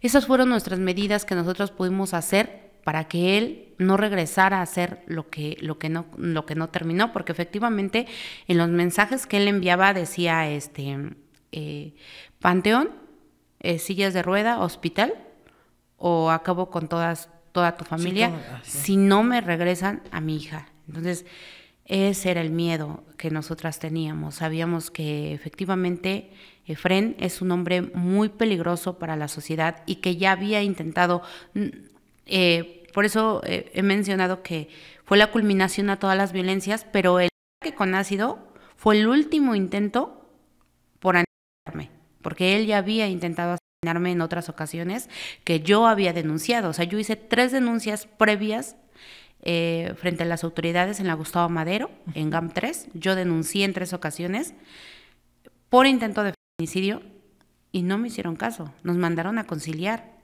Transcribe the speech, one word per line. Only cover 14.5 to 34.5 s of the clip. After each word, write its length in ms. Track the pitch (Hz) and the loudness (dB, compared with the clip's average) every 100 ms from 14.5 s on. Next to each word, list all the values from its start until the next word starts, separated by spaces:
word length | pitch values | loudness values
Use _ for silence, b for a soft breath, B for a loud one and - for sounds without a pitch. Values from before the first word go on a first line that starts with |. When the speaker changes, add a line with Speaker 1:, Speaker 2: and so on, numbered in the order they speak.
| 233 | 0
Speaker 1:
hospital, 560 | 185 - 170 180 240 440 - _ b b b _ _ _ | -2 -4 -6 0 0 -2 -12 _ b b b _ _ _
o 340 | 175 170 160 | 0 2 4
acabo 400 | 165 165 180 185 | 2 0 -2 -2
con 180 | 175 160 | -4 -4
todas, 420 | 170 165 165 - - _ | -2 -2 -2 -8 -20 _
toda 240 | - 175 170 | 0 0 0
tu 80 | |
Speaker 2:
Sí, 60 | - | -6
Speaker 1:
familia, 380 | 160 175 190 233 | -4 -2 0 0
Speaker 2:
todo, 100 | 160 - | -2 -10
ah, 80 | 127 | -14
sí. 160 | - 143 | -10 -6
Speaker 1:
si 180 | 143 196 | 2 4
no 240 | 196 196 | 6 6
me 180 | 233 247 | 4 0
regresan 640 | 185 165 175 180 185 202 - | 0 0 0 0 -2 -4 -8
a 100 | 175 | -6
mi 160 | 156 156 | -4 -6
hija". 320 | 156 156 - _ - | -8 -14 -14 _ -16
Entonces, 380 | 151 170 175 - B B B B B _ | -8 -6 -6 -10 B B B B B _
ese 440 | 196 196 196 190 | 0 2 2 0
era 120 | 175 | 0
el 80 | 165 | 0
miedo 520 | 165 170 160 151 156 - - | 0 0 0 -4 -10 -14 -10
que 140 | 160 | -6
nosotras 480 | 156 151 160 165 156 | -6 -6 -6 -6 -8
teníamos. 560 | 160 160 156 156 151 147 | -6 -4 -4 -6 -8 -6
Sabíamos 540 | 160 160 165 170 160 | -4 -2 -2 -2 -6
que 420 | - 151 147 151 | -8 -6 -4 -6
efectivamente 960 | 147 160 - 190 185 180 175 190 202 - B B B - | -8 -10 -8 -4 0 0 -2 -2 -4 -8 B B B -12
Efrén 500 | 156 180 190 220 - | -4 2 2 2 -2
es 220 | 185 - | -6 -2
un 100 | 185 | -2
hombre 300 | 180 175 180 | 0 2 0
muy 460 | 180 - 175 190 214 | 0 -2 2 2 2
peligroso 680 | 214 226 190 170 175 180 175 | 2 0 2 0 -2 -4 -6
para 180 | 165 156 | -6 -6
la 120 | 147 | -6
sociedad 540 | - - 160 160 165 - | -8 -6 -2 -2 -2 -8
y 100 | 170 | -4
que 200 | 185 180 | -2 2
ya 160 | 190 | 2
había 300 | 185 202 214 | 2 2 0
intentado, 600 | 202 190 160 160 180 175 B B B | 0 -2 -4 0 2 2 B B B
mm, 120 | 202 202 - - _ _ _ - | -4 -4 -6 -20 _ _ _ -4
eh, 580 | 190 180 170 170 - - | 2 4 4 0 -14 -8
por 100 | - | 0
eso, 380 | 208 214 220 214 | 2 2 0 0
eh, 260 | - - - | -2 -6 -4
he 80 | - | 0
mencionado 600 | 196 196 196 190 185 185 | 2 2 0 0 0 -2
que 260 | 185 | -4